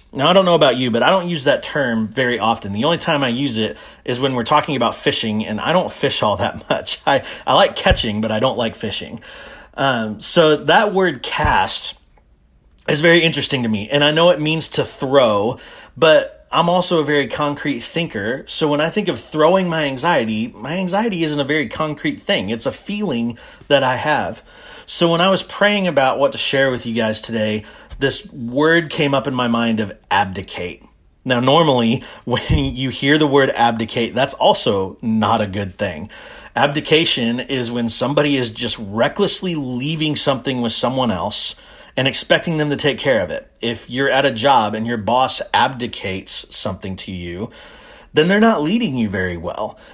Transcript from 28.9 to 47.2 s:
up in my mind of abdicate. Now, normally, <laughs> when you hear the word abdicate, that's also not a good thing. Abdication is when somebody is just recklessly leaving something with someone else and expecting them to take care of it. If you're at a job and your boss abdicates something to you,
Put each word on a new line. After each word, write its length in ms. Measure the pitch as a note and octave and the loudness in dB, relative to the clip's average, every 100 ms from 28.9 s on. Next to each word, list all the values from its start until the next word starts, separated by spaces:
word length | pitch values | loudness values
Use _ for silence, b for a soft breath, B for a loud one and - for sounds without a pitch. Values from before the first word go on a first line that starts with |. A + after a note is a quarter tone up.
| - C#3+ | -2 0
up 120 | C#3 C#3 | 0 0
in 80 | |
my 140 | B2+ A#2+ | -2 0
mind 320 | A#2 A#2 A2 | 0 0 0
of 120 | G2+ - - | -4 -8 -2
abdicate. 720 | F#2+ G2+ F#2+ F2 - F2+ - - _ _ _ | 0 0 -4 -10 -10 -10 -12 -20 _ _ _
Now, 160 | B2+ B2 | -2 2
normally, 640 | C3 D#3 D#3+ B2+ A#2 B2+ - | 4 6 6 4 4 2 -4
<laughs> 100 | - | -12
when 500 | - B2 - D3+ C3+ | -4 -2 0 0 0
you 140 | B2 C3 | -4 -6
hear 300 | - C#3 D#3 | 0 2 4
the 80 | D3+ | 6
word 240 | C#3 C3 | 4 4
abdicate, 640 | - A#2+ A2+ A2+ B2 A2+ | 4 2 2 -2 -2 -2
that's 200 | A#2 C3+ | 0 -2
also 640 | - D#3+ - B2 G2 F#2+ - | 2 2 2 2 0 -2 -4
not 400 | A2+ A2 G#2+ A2+ | -2 0 2 2
a 40 | G2+ | 0
good 300 | F#2+ G2 - | -4 -6 -4
thing. 320 | G2 D#2 - B B B B A2+ | -6 -6 -12 B B B B 0
Abdication 840 | C#3+ D3 - D#3 E3 - A#2 B2 | 0 0 2 2 2 0 -2 -2
is 300 | B2 C3+ A#2 | -4 -4 -4
when 200 | A#2+ A#2 | -4 -2
somebody 460 | - B2+ C#3+ D3 C#3 | -2 -2 -2 -2 -2
is 140 | A#2 | -2
just 280 | G#2 A#2 - | -6 -8 -8
recklessly 760 | G2+ G#2+ C#3+ E3+ G3 - F#3 | -6 -2 -2 0 -2 -2 -4
leaving 640 | D#3+ B2+ B2 C#3+ D#3+ D#3 C#3+ | -6 -6 -6 -6 -4 -4 -2
something 460 | D3+ B2+ C#3 B2+ | -2 -2 -2 -2
with 100 | A#2 | -2
someone 380 | - B2 C3 B2 | -2 -2 0 -2
else 460 | F2+ G2 - - - B B B B | -2 -4 -6 -8 -10 B B B B
and 80 | C3 | -2
expecting 520 | - - D#3+ - D#3 | -2 0 0 0 -2
them 120 | D3 | -2
to 60 | C#3 | 0
take 200 | D3 A#2 | -2 0
care 260 | C#3+ A2+ | 0 0
of 80 | F2 | 0
it. 180 | D2+ - _ | -6 -12 _
If 300 | A#2 A2+ - | -6 -6 -6
you're 180 | B2 C#3 | -2 0
at 160 | C3 | 2
a 60 | C#3+ | 2
job 460 | A2+ C#3 B2+ G#2+ A2 | 2 4 4 2 -2
and 100 | A2+ | -4
your 120 | A#2+ | -4
boss 440 | G2+ B2 C3 - - | 0 2 2 -2 -2
abdicates 1040 | G2+ B2+ B2+ A#2+ - G2+ F#2 - - - | 0 0 -2 -8 -8 -8 -8 -6 -8 -8
something 400 | - G#2+ F2+ G2 | -8 -6 -6 -8
to 160 | F#2 - | -10 -10
you, 400 | F#2 | -10